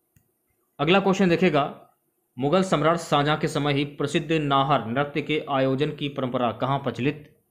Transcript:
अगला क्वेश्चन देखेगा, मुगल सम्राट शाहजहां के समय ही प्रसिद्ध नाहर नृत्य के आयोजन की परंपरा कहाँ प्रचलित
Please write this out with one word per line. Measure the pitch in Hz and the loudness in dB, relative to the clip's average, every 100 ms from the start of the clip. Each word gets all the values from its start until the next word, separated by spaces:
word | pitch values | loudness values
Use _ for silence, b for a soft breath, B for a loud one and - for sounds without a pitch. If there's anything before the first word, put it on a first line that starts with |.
| _ _ _ _ _ _ _ - | _ _ _ _ _ _ _ -4
अगला | 147 190 | 2 4
क्वेश्चन | 190 190 190 | 4 2 4
देखेगा, | 165 180 147 143 - - _ _ _ _ - | 4 4 2 -2 -6 -20 _ _ _ _ -4
मुगल | 135 180 | 0 2
सम्राट | 190 160 151 170 | 2 2 2 0
शाहजहां | - 147 143 151 | 0 0 2 0
के | 156 | -2
समय | 147 147 | -2 0
ही | 143 143 | 0 -2
प्रसिद्ध | - 143 175 151 | -4 -4 -2 0
नाहर | 160 143 139 135 139 110 | -2 2 2 2 0 0
नृत्य | 120 143 160 | -4 -2 -4
के | 139 151 - | -2 -4 -2
आयोजन | 139 131 131 147 | 0 0 0 -2
की | 147 147 | -4 -8
परंपरा | 143 127 127 120 | -6 -4 -2 -2
कहाँ | 110 131 139 | -2 -2 -2
प्रचलित | 127 117 127 151 - _ _ | -4 -2 -2 -4 -10 _ _